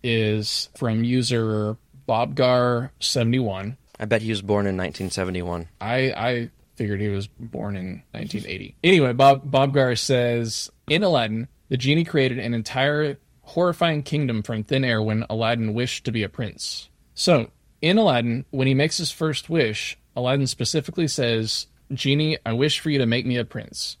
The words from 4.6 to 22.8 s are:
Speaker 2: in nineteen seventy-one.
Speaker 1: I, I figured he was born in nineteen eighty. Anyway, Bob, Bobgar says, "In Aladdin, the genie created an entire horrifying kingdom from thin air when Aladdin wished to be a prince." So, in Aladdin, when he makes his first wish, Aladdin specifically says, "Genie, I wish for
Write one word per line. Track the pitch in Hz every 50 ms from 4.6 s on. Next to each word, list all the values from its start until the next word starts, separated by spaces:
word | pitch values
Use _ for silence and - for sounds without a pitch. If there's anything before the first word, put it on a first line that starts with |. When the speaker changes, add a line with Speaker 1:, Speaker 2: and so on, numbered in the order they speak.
| 101
Speaker 2:
in | 98 95
nineteen | 92 92 82 - - 98 90
seventy-one. | - 98 95 92 90 90 87 87 87 87 85 - _ _
Speaker 1:
I, | 98 107 120 131 131 131 -
I | - 110 123 127 120 117 - _ _ _ _ _
figured | - 120 104 104 98
he | 104 104
was | 101 98 98
born | - _ - 110 113 - - 104 104 101
in | 95 92 92 90 - - _ -
nineteen | 110 - - - 104 -
eighty. | - 90 95 - - - _ -
Anyway, | 170 190 170 139 127 117
Bob, | 120 135 139 139 135 - 139
Bobgar | 135 135 135 139 135 143 131 127 123
says, | 110 - - 135 123 123 120 120 120 117 113 - - - - _ _ _ -
"In | 151 175 208
Aladdin, | 185 165 131 117 107 110 113 120 - _ _ _ _
the | 135
genie | 123 120 135 147 165 165
created | 165 - 151 135 127 123 127
an | 101 120 120
entire | 117 110 - - 131 135 143 147 151 151 143 139 - _ _ _ _
horrifying | _ - - 165 180 180 165 - 175 170 156 147
kingdom | 139 - 151 147 147 127 117 110
from | 104 - 117 110 104
thin | - 135 135 135
air | 123 117 110
when | 107 110 107 110 110 -
Aladdin | 110 113 113 113 120 117 113 110 107
wished | 117 123 120 - - _
to | -
be | 113 113 104
a | 95
prince." | - - 120 104 - - - - - - - _ _ _ _ _ _
So, | - - - 170 131 113 - _ _ _ _ _ _
in | - 165 190 220
Aladdin, | 220 185 131 123 117 120 117 127 135 _
when | - 135 131
he | 131 135
makes | 131 147 156 -
his | - 170 139
first | - - 160 156 143 - - -
wish, | 160 165 131 110 107 - - - - _ _ _ _
Aladdin | 120 123 127 135 143 139
specifically | 127 - - 120 - - 156 139 - - - 165 143
says, | - - 127 117 117 113 110 110 - - - _ _ _ _ _ 139
"Genie, | 127 - 135 139 147 156 156 156 - _
I | 113 113
wish | 117 139 151 147
for | -